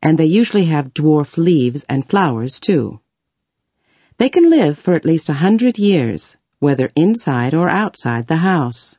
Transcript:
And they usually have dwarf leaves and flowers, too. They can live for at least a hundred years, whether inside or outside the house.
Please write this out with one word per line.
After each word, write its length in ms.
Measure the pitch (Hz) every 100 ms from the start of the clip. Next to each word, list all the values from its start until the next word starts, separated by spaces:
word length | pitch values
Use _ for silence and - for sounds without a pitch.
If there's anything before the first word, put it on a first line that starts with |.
And 160 | 156 156
they 80 | 156
usually 400 | 190 233 208 170
have 300 | 151 135 -
dwarf 420 | 151 151 143 -
leaves 480 | 165 165 123 120 -
and 220 | 135 135
flowers, 500 | 196 180 117 123 -
too. 400 | - 175 110 107 _ _ _ _ _ _ _ _ _ _ _ _
They 100 | 254
can 220 | 359 339
live 300 | 320 170 147
for 160 | - 170
at 100 | 156
least 240 | 160 -
a 40 |
hundred 440 | 143 175 220 247 233
years, 600 | 202 185 120 90 - - _ _
whether 320 | 143 135 127 -
inside 580 | 170 226 - 127 123
or 160 | 156 175
outside 560 | 185 214 - 123 117 117
the 120 | 160
house. 600 | 180 180 127 117 -